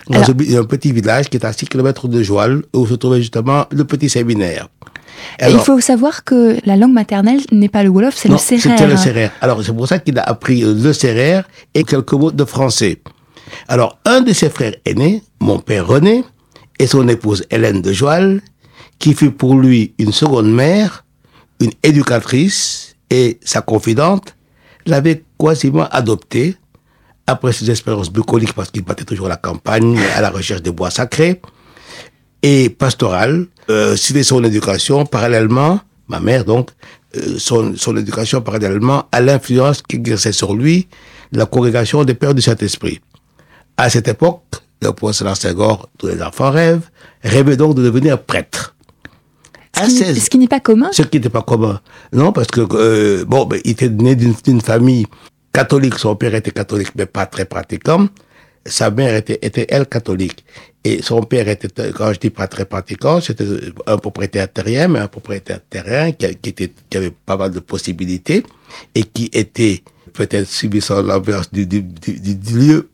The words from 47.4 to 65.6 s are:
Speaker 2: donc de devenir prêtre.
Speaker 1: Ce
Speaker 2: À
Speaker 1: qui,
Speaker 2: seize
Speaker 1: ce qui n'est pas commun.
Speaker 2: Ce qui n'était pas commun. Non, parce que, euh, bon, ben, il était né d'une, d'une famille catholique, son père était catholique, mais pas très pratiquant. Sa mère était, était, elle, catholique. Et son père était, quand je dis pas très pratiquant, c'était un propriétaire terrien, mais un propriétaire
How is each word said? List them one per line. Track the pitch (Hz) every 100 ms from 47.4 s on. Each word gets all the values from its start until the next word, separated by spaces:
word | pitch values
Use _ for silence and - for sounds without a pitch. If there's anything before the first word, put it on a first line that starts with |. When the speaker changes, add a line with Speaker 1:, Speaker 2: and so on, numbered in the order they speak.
| 139 131
Speaker 2:
donc | 156
de | 131
devenir | 123 120 151 131
prêtre. | - 87 - - - _ _ _ - _ _ _ _ _ _
Speaker 1:
Ce | -
Speaker 2:
À | 247
Speaker 1:
qui, |
Speaker 2:
seize | 254 185 123
Speaker 1:
ce | -
qui | 262
n'est | 247
pas | 269
commun. | - 220 339
Speaker 2:
Ce | 392
qui | 151 151
n'était | 117
pas | 117
commun. | - 117 110 98 - - -
Non, | 120 151
parce | - 117
que, | 120 113
euh, | 107 113 110 104 95 90
bon, | 139
ben, | 104 98
il | -
était | 113 127
né | 107 123
d'une, | 127 120 110
d'une | - 120
famille | 107 113 127 123 104 - - _ _
catholique, | - 131 143 131 -
son | 110 104
père | 123
était | 110 -
catholique, | - 101 104 95 -
mais |
pas | 95 101 92
très | -
pratiquant. | 92 87 - 101 - 170 202 - _ _ _ _
Sa | - - 110
mère | 107 135
était, | 110 - -
était, | 110 - -
elle, | 139 135
catholique. | 120 110 92 92 - _ - - _
Et | - 110
son | - 117
père | 110 127 104
était, | 101 98 - 110
quand | - 107
je | 101
dis | 110
pas | - 95
très | -
pratiquant, | 98 95 - 92 139 170
c'était | - 110 101 107 98 - -
un | 104
propriétaire | 104 - 98 98 92
terrien, | - 104 127 180
mais | 139
un | 101
propriétaire | 98 - 98 - 90